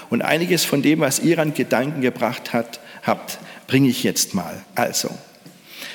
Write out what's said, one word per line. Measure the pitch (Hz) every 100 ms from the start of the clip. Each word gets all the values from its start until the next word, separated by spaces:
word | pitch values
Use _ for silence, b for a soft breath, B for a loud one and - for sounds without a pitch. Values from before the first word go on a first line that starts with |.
| B
Und | 117
einiges | - 156 175 175
von | - 143
dem, | 143 160
was | 143 -
ihr | 147 165
an | 156
Gedanken | 147 123 117 139 151
gebracht | 123 - 113 131 -
hat, | 120 113 - B B
habt, | - - - - B B B
bringe | 131 135
ich | 117
jetzt | 107 - -
mal. | 98 82 90 -
Also, | - 120 - - - - - - - B B B